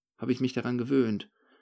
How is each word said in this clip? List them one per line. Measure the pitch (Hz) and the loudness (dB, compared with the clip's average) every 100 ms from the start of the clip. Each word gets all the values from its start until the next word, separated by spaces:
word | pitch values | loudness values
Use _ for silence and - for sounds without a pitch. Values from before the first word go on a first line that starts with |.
| _ _ | _ _
habe | 123 | -2
ich | 123 | 0
mich | 127 | 0
daran | 120 120 123 | -2 -2 -2
gewöhnt, | 120 135 117 101 - _ _ _ | 2 2 2 0 -4 _ _ _